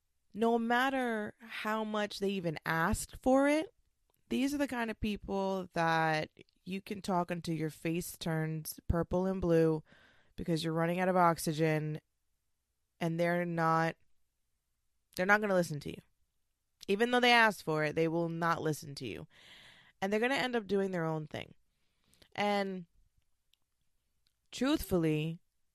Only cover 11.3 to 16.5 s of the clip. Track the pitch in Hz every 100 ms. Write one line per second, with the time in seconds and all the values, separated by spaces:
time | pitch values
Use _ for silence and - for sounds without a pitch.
11.3 | 165 170 151 160 156 151 151 - _ _
12.3 | _ _ _ _ _ _ _ 170 165 170
13.3 | 175 175 165 160 165 165 - _ _ _
14.3 | _ _ _ _ _ _ _ _ - 185
15.3 | 208 208 185 165 147 160 - - _ _
16.3 | _ _